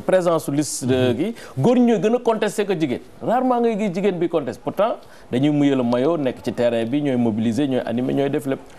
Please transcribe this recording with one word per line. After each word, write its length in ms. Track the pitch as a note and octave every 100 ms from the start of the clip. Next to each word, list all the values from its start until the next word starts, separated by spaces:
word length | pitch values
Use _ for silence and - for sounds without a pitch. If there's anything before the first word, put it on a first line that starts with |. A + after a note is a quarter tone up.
| D3
présence 380 | F#3 E3+ D#3+
su 80 | -
liste 340 | C#3 D3 - B2+
de 280 | B2+ B2+ A#2
gi, 180 | G3+ A3+ - B2+
góor 180 | D3+ B3+
ñi 100 | A#3+
ñooy 80 | G#3
gën 140 | G#3
a 40 | A#3+
contester 460 | A#3+ A3 G#3+ G#3+
que 140 | G3+ F3
jigéen. 220 | D3+ A#2+ - -
Rarement 400 | C#3+ B3 C4 A#3+
ngay 160 | A#3 G3+
gis 140 | G#3+
jigéen 180 | E3+ G3 F3
bi 100 | E3+
conteste. 320 | E3 B2+ G2
Pourtant, 340 | - - A3 - - - -
dañuy 180 | B2 D3
muyal 320 | D3 C#3+ C3
maillot, 340 | A#2+ B2 C#3+ E3+
nekk 180 | C3 -
ci 100 | B2
terrain 320 | G#2+ A#2+ A#2 A2+
bi, 160 | C#3+
ñooy 140 | D3 B2
mobiliser, 500 | A#2 A2 A#2 A2 C#3+
ñooy 140 | B2+
animer, 300 | - A#2 C3+
ñooy 160 | C#3 C#3
def 160 | C#3+ C3+
lépp. 140 | C3+ -